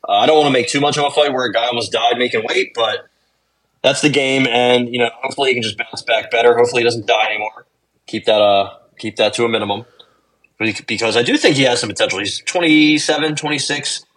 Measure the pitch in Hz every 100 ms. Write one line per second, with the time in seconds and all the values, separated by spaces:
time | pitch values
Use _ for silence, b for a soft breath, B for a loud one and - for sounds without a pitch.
0 | - 101 127 156 143 131 120 143 143 147
1 | 143 151 147 127 117 110 120 120 98 113
2 | 113 123 123 117 113 190 190 117 113 -
3 | - _ _ _ _ _ _ _ 131 139
4 | 151 139 135 135 131 120 123 123 120 123
5 | 117 - - 143 135 120 110 98 - -
6 | - 110 - 117 120 120 120 123 117 117
7 | 107 110 107 107 107 - - _ _ _
8 | - 107 - 107 104 98 98 - _ -
9 | 110 101 104 110 117 113 104 104 - b
10 | b b b b _ - 110 - - 107
11 | 113 113 123 - - 139 131 120 110 98
12 | 107 95 101 - - 175 165 151 151 151
13 | - 151 156 151 151 147 - 147 - -
14 | -